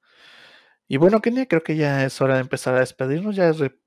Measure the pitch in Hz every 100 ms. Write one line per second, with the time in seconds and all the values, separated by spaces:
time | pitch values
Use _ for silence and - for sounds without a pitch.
0 | _ _ - - - - _ _ _ 135
1 | 175 214 233 247 262 160 160 156 147 139
2 | 135 - 135 131 131 131 - 127 127 -
3 | 131 151 208 196 170 156 135 -